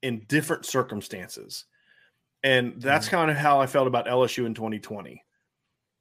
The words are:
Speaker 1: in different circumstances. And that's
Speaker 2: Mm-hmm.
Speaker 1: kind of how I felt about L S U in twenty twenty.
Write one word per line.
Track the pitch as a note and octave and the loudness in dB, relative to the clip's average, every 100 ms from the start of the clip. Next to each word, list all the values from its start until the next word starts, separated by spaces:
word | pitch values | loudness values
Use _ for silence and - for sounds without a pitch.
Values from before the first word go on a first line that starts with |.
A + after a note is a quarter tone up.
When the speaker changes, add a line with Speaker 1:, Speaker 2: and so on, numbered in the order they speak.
Speaker 1:
in | C3 A2+ G#2+ | -6 -6 0
different | D3 D3+ E3 - | 0 0 -4 -2
circumstances. | C3 B2 G#2 - G2 F2+ - - - - _ _ _ _ _ _ _ | 0 0 -4 -10 -12 -14 -16 -14 -16 -16 _ _ _ _ _ _ _
And | C3+ B2+ B2 B2 | 2 2 2 -2
that's | C3+ C#3+ - | 0 0 2
Speaker 2:
Mm-hmm. | F3+ | 0
Speaker 1:
kind | D#3 | 2
of | D3 | 2
how | D3 C#3 | 4 4
I | C3 | 4
felt | C#3+ B2+ | 2 2
about | B2 A#2 | 2 2
L | B2 | 2
S | B2 - | 2 0
U | A#2 | -4
in | |
twenty | A2+ A2 G#2+ | -4 -6 -6
twenty. | - G#2 B1+ - _ _ _ _ _ _ _ _ | -8 -12 -14 -18 _ _ _ _ _ _ _ _